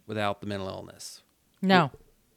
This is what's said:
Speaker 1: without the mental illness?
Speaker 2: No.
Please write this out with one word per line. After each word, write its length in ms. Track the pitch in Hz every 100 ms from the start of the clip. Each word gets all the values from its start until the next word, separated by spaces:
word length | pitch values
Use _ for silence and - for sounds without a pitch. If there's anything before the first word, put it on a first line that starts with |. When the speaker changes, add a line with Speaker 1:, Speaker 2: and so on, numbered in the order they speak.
| -
Speaker 1:
without 340 | 107 104 101
the 60 | 101
mental 200 | 101 95
illness? 540 | 92 90 92 - - _ _ _ _
Speaker 2:
No. 260 | 190 185 147 - - _ _